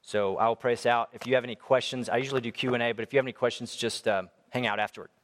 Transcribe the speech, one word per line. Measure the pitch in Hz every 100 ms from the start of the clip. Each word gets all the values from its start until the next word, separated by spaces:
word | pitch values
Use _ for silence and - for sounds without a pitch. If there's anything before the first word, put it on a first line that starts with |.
So | - 104 98
I | 92 113
will | 113
pray | 123
us | 117
out. | 120 120 117
If | 110 120
you |
have | 127
any | 123
questions, | 110 - 131 - 131 117
I | 113
usually | 135 135
do | 117
Q | - 127
and | 120
A, | 117
but | 113
if | 110
you | 135
have |
any | 131
questions, | - 120 - 120
just, | - 117 -
uh, | 113 98 92 _ _
hang | 123 120
out | 104
afterward. | 107 - - _